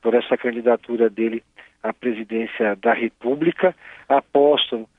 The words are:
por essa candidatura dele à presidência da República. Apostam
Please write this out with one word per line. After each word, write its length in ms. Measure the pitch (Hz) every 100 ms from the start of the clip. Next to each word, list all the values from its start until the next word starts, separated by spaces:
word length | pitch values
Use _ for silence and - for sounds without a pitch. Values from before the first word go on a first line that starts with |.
por 120 | 117
essa 240 | 120 - 123
candidatura 720 | 123 117 117 117 - 117 113
dele 340 | 101 113 113 _ - - _
à 100 | 110
presidência 840 | - 127 107 107 113 110 - 110 98
da 120 | 117
República. 840 | 113 117 _ 120 143 170 - 185 - - - -
Apostam 800 | 139 - 143 143 143 - 117 110